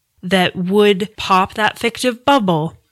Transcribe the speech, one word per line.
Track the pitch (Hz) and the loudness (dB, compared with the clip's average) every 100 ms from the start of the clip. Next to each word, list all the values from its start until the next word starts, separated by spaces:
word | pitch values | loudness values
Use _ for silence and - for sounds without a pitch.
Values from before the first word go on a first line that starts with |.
| _ _ | _ _
that | 185 185 175 - | -2 0 0 -4
would | 180 202 208 196 180 - | -2 2 4 2 -4 -8
pop | - 190 190 | -2 0 0
that | - 208 - | -2 -4 -2
fictive | 233 226 254 233 - | -6 -4 -4 -2 0
bubble, | 277 190 160 165 - _ | 2 2 -2 -2 -8 _